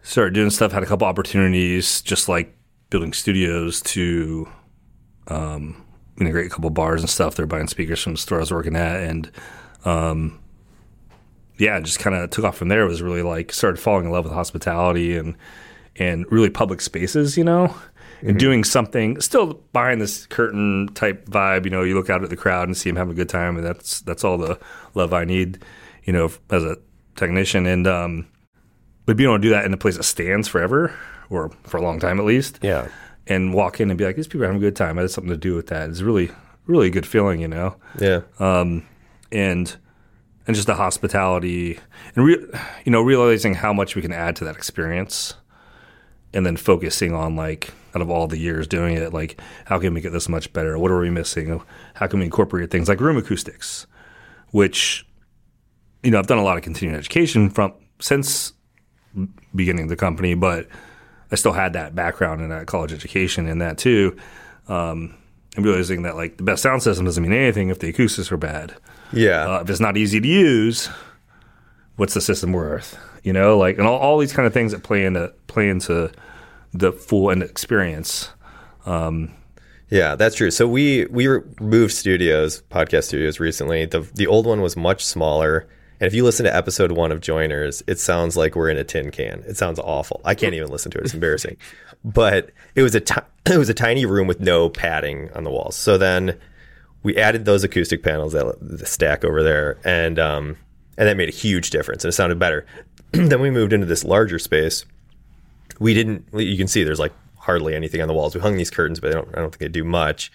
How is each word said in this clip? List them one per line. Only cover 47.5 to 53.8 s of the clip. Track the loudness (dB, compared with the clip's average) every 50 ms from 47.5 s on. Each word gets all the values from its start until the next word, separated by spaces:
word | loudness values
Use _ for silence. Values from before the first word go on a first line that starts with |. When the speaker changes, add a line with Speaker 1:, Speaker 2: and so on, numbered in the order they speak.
| -8 -8 -10 -16 -16 -20 -20 -10 -6
Speaker 1:
out | -6
of | -4 -2
all | -2 -2 -2 -2
the | -4 -4
years | -4 -4 -4 -4 -4 -4
doing | -2 -2 0 -2 -2
it, | -2 -4 -6
like, | -6 -8 -8 -8 -10 -16 -20 -20 -20 -20 -6
how | -4 -2 0
can | 0 -2
we | -2
make | -2 -6
it | -6
this | -6 -6 -4 -4
much | -4 -4 -6 -6
better? | _ -4 -4 -4 -2 0
What | 0 2
are | 2 2
we | 0 0
missing? | -2 -2 -4 -4 -6 -6 -6 -4 -6 -8 -8 _ -20 -20 -20 -20 _
How | -6 -4
can | -2 -2 -2
we | -2
incorporate | 0 0 0 0 0 0 -4 -4 -2
things | -2 0 2 2
like | 0 2
room | 2 0 0
acoustics, | 0 -2 -2 -4 -6 -6 -12 -14 -14 -14 -12 -12 -14